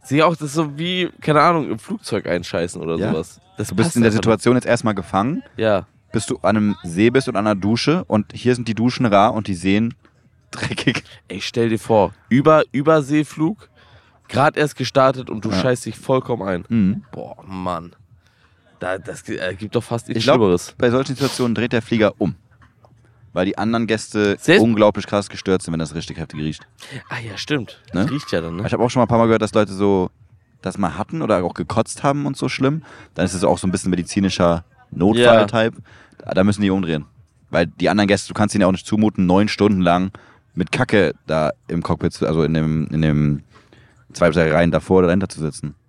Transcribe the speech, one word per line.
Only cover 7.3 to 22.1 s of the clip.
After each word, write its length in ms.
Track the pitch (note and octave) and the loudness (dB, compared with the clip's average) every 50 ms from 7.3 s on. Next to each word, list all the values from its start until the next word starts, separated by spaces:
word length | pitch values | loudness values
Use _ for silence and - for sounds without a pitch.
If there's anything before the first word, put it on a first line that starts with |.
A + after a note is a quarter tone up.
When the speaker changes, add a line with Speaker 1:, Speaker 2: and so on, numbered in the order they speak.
| A#2 | -4
Speaker 2:
an 120 | F#2+ G#2 | -2 0
einer 80 | G#2+ G#2+ F#2+ | 0 -2 0
Dusche 440 | G2 G2+ A2+ A#2+ - D3 D#3 F#3 - | 0 -2 0 0 0 0 0 0 0
und 260 | _ G#2 G#2+ G#2 - - | _ 0 0 0 -4 -12
hier 200 | A2+ - A#2+ B2 | -2 0 0 0
sind 140 | A#2+ A#2 | 0 -2
die 80 | A2+ A2 | -6 -2
Duschen 300 | G#2+ A2+ B2+ - - B2+ | 0 0 0 0 0 0
rar 260 | A2+ G2+ G2 G2+ A#2 A2+ | 4 4 4 4 4 2
und 140 | G#2+ G2+ | -2 -4
die 80 | G#2 F#2+ | -6 -8
sehen 400 | E2+ E2+ F#2+ G2 G#2 A2+ A#2 B2 _ _ _ _ _ _ _ _ _ _ _ | -2 0 0 2 2 0 -2 -6 _ _ _ _ _ _ _ _ _ _ _
dreckig. 520 | - - - - G3+ - - C#3+ A2+ - - - - - _ | -10 -8 -6 -6 -6 -2 -2 -2 -2 -2 -10 -12 -20 -20 _
Speaker 1:
Ey, 140 | _ - G2 | _ -12 -10
stell 280 | - - - A#2+ A#2 A2+ | -10 -6 -2 -2 0 0
dir 100 | A2+ G#2+ | -2 -4
vor, 340 | - - A2+ G#2+ F#2+ E2+ - _ _ _ | 0 2 4 4 4 2 -2 _ _ _
über-, 340 | A2+ C#3 C3+ D#3 D#3 D3+ - _ | 0 4 6 6 4 4 2 _
Überseeflug, 960 | - C3+ C#3+ D#3 D#3+ D#3 C#3 B2+ D3 D3+ D3 - - D3+ D#3 E3+ G#3+ _ - _ _ _ _ _ - - _ _ _ _ _ - | -4 -2 2 2 2 2 2 0 0 0 0 -2 -4 -4 -4 -4 -4 _ -14 _ _ _ _ _ -20 -20 _ _ _ _ _ -4
grad 280 | - B2 C#3 D3+ - | 0 2 2 2 2
erst 180 | - D3+ C#3+ - | 0 -4 -4 -4
gestartet 520 | - C3 A#2 - C#3 C3 C3 B2+ B2+ - - | -8 -10 -2 2 2 2 2 2 -2 -10 -10
und 140 | - A2 G2 | -10 -8 -6
du 60 | A2 | -4
Speaker 2:
Ja. 100 | G2 F#2 | -2 0
Speaker 1:
scheißt 260 | - C3 B2 B2 - | 0 0 -2 -2 -4
dich 100 | A2+ A2 | -12 -12
vollkommen 460 | - - - C3+ C3 - - A#2+ G#2+ F#2+ | -10 -4 -2 -2 -2 0 -4 -6 -6 -4
ein. 180 | G2 F#2 F2 F#2 - | -6 -6 -6 -4 -2
Speaker 2:
Mhm. 340 | A#2 A2+ G2 F2+ G#2 G3+ - _ | 0 2 2 2 0 -4 -8 _
Speaker 1:
Boah, 260 | - D#2+ A#1+ - - - - | -14 -14 -14 -14 -16 -20 -18
Mann. 480 | - F#2+ F#2+ F2+ F2+ F2 E2 E2+ E2+ _ _ - _ _ _ _ _ _ _ _ _ _ _ _ _ _ _ | -14 -12 -8 -6 -6 -6 -6 -10 -14 _ _ -20 _ _ _ _ _ _ _ _ _ _ _ _ _ _ _
Da, 180 | F2 F2+ F#2 F#2+ | -6 -6 -6 -6
das 240 | - - E2 - - | -8 -14 -16 -14 -12
gi-, 140 | - A2 | -10 -10
äh, 180 | - - F#2 F#2 | -8 -6 -8 -8
gibt 200 | F2+ G#2+ G2+ - | -10 -12 -4 -4
doch 80 | A#2+ - | -4 -2
fast 240 | - A#2+ A#2 - | -2 -8 -8 -6
nichts 120 | - A#2+ A2+ | -6 -6 0
Speaker 2:
Ich 60 | A2 | 2
glaub, 100 | B2+ D3+ | 2 4
Speaker 1:
Schlimmeres. 380 | B2+ A2 F#2+ F2 F2 - - - | 4 4 4 2 0 -2 -10 -4
Speaker 2:
bei 140 | - C3 A#2+ | 0 0 2
solchen 240 | A#2 C3 C3+ - C3+ | 2 0 -2 -4 -4
Situationen 400 | A#2 C#3+ B2 - - B2+ A#2+ A2 | -4 -4 -4 -2 -2 -2 -2 0
dreht 180 | G2+ A#2 A#2+ B2+ | -2 -2 -2 -2
der 80 | A#2 | -4
Flieger 320 | A2 - A#2+ A2+ G#2+ G2 | -2 -2 0 2 2 2